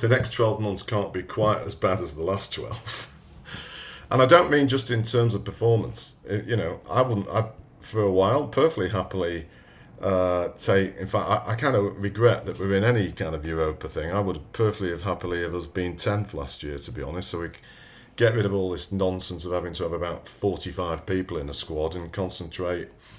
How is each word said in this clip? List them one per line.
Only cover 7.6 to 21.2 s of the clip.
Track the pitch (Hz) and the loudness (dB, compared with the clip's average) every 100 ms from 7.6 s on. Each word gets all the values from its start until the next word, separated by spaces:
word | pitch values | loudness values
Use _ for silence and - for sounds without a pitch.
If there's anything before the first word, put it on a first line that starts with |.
| - - | -20 -18
for | - 110 | -6 0
a | 101 | 4
while, | 92 98 135 135 | 6 6 4 2
perfectly | 135 160 143 92 | 2 2 2 -2
happily, | 101 87 95 87 85 80 - - - - - | -2 -2 -2 -2 -4 -8 -16 -20 -20 -20 -4
uh, | 98 92 92 90 87 - | 0 2 4 2 0 -2
take, | - 98 95 - | 2 4 4 -2
in | 95 | -4
fact, | 104 85 | -2 0
I, | 107 - | 0 0
I | |
kinda | 113 147 117 | -2 2 2
regret | 101 - 101 101 120 101 - | 2 0 -4 4 4 4 -2
that | - | -4
we're | 98 | 0
in | 98 | 2
any | 110 120 90 | 4 2 0
kind | - 80 | -2 -4
of | 80 78 | -4 -4
Europa | 80 78 73 76 | -2 -2 -2 -8
thing. | - 80 | -6 -2
I | 98 | 0
would | 98 78 - | 0 -2 -6
perfectly | - 110 101 92 | 0 2 2 -2
have | 85 | -2
happily | 92 87 87 87 | -4 -4 -2 -2
have | 85 | -2
us | 87 82 | -4 -6
been | 95 90 82 | -4 -4 -2
tenth | - 104 101 | -2 0 -2
last | 76 71 - | -6 -8 -8
year, | 73 71 | -8 -8
to | - | -8
be | 62 | -8
honest, | 67 85 95 | -8 -6 -6
so | 87 | -4
we | 85 | -6
c-, | - - - - - - - | -10 -20 -20 -20 -20 -12 2
get | 117 | 4
rid | 117 | 4
of | 101 | 2
all | 98 92 | 0 0
this | 90 - | -2 -4
nonsense | 98 92 92 - 87 | 0 0 0 -4 -6
of | 87 | -4
having | 87 87 | -4 -4
to | 82 | -4
have | 85 | -4
about | 82 87 78 - | -4 -4 -6 -12
forty-five | - 101 85 90 87 87 80 - | -4 -2 -2 -4 -4 -4 -4 -2
people | 92 | -2